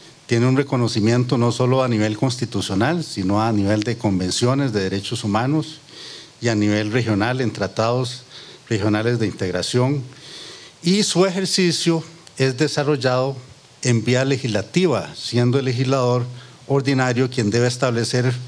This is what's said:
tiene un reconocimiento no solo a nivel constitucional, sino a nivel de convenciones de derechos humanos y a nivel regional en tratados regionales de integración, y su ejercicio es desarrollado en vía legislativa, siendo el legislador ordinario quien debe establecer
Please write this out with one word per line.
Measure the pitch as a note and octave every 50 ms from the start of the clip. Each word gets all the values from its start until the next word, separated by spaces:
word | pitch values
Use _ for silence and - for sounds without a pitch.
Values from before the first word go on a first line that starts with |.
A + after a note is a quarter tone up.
| - - - - -
tiene | - A#2+ A#2 A#2+
un | B2+ C3
reconocimiento | C3 C#3+ C#3 - B2 A#2+ A2+ - A2+ G2+ A2 A#2 B2 B2 B2 D3 B2
no | A#2 A#2+ A2+
solo | - B2+ B2 C3 C3 C3
a | B2+
nivel | A#2+ G#2+ G#2+ A2 G#2+
constitucional, | G#2+ - C3 B2 - - A2+ - G#2 F#2 - F#2+ F#2+ A2 C#3 E3+ F3 D#3
sino | - - - F#2+ F#2 G#2 G#2
a | A2 A#2 A2
nivel | G#2 G2 G2 G#2+ G#2+ G#2
de | A#2+ A2+
convenciones | - - A2 F#2+ F#2 F2+ F2+ F2+ - A#2+ B2 C3 C3+ C#3+ C3 G#2+
de | G#2
derechos | F#2+ F#2+ F#2 G2+ G2 - - A2 -
humanos | G#2+ G2 G#2+ A#2+ C3 D3 D#3 D3 D3+ - - - - - - - - - - - - - -
y | - A#2
a | A2+
nivel | G#2 G#2 G#2 G#2 G#2+ G#2+ G#2+
regional | G#2+ B2+ A#2 A2+ G#2+ F#2+ G#2 A#2 B2+ C3
en | C3 A2 G2+
tratados | - G2 F#2 - - A2 A2+ A#2+ B2+ C3 B2 - - - - - - - - - - - -
regionales | A#2 G#2 G2 G#2+ G#2 G#2+ A2 A#2 B2 A2+
de | A2 G2+
integración, | - - G2 F#2 F2 F2+ F2 - - B2 B2 C3 C#3+ D3 B2 - - - - - - - - - - - - - - - -
y | E3+ F#3+ G#3 G#3
su | - - E3+ F#3
ejercicio | G3 E3+ G3 G3 - - - F#3 F3 D#3+ - - E3+ E3 D#3+ D3+ - - - - - -
es | - C3+ C3+ B2+ A#2+
desarrollado | D#3 D3 - - C#3+ C#3 D3+ C#3 B2 C3 B2+ B2+ C3 C3 C#3 B2 A#2+ - - - - - - - -
en | C3 A#2+ A#2 G#2
vía | A#2 B2 B2 C3+
legislativa, | C3+ C#3+ C#3 - A#2+ G#2+ G#2 F#2+ - - F3 F#3 F3 C3+ G#2 E2 D2+ -
siendo | - - - - A#2+ A#2+ A#2+ A#2+ C#3
el | C3
legislador | C3+ B2+ A#2+ C3+ B2+ C3+ C#3 B2 B2 B2 B2 A#2+ B2 - - - - - - -
ordinario | - C3+ C#3 C3 C3+ C#3 C3 C3 B2+ B2 A#2+ C3 B2
quien | B2 B2 A2+ G#2
debe | G2+ A#2+ A#2+ B2
establecer | A#2+ - C#3 C3 A#2+ A#2 A#2 - - B2 A#2+ B2+ B2 - -